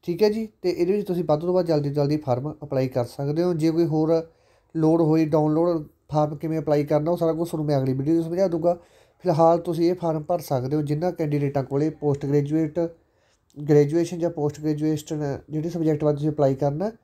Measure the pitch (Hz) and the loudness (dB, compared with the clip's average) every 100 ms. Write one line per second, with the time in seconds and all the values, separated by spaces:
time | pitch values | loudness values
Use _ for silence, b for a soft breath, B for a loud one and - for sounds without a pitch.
0 | - 170 214 220 220 _ 180 175 175 208 | -6 2 2 2 -6 _ -4 0 0 0
1 | 196 175 156 151 170 185 170 151 143 143 | -2 -4 0 0 2 0 2 0 0 0
2 | 143 151 143 123 147 - 147 135 131 131 | 0 0 -2 -4 -4 -10 -6 -2 -2 -2
3 | 117 - 139 156 180 165 160 165 165 156 | -4 -6 -4 -2 0 2 0 2 2 2
4 | 156 165 165 b b b b 160 156 165 | 2 0 -2 b b b b 0 2 4
5 | 156 160 160 156 151 151 170 165 151 _ | 4 2 2 2 2 2 2 0 -6 _
6 | _ 151 151 156 160 160 151 147 147 151 | _ 0 0 -2 -4 -4 0 0 2 0
7 | 151 175 165 160 170 156 151 143 131 131 | 2 0 0 0 -4 -2 0 0 0 -2
8 | 139 165 165 175 190 165 170 175 b b | 0 0 0 0 0 2 0 -2 b b
9 | b b 185 156 165 170 170 160 170 180 | b b -2 4 6 4 0 0 0 0
10 | 170 156 151 175 151 135 127 151 147 147 | -2 -4 -2 -4 -2 -4 -2 -2 -2 -2
11 | 180 180 156 147 143 139 127 139 156 151 | -2 -2 -2 0 0 -2 -2 -2 -2 -2
12 | 147 139 143 147 143 156 160 156 170 - | -2 -2 0 0 2 0 0 -2 -4 -6
13 | _ _ _ _ _ - 147 147 143 165 | _ _ _ _ _ -12 4 6 6 2
14 | 170 180 170 170 147 151 151 151 156 151 | 0 -2 -4 -2 -4 -2 -4 -2 0 -2
15 | - 151 143 131 - 151 165 170 160 147 | -4 -6 -4 -6 -6 -6 -4 -2 0 2
16 | 151 147 151 147 139 135 143 143 202 226 | 0 0 -2 2 0 2 -2 -2 -6 -8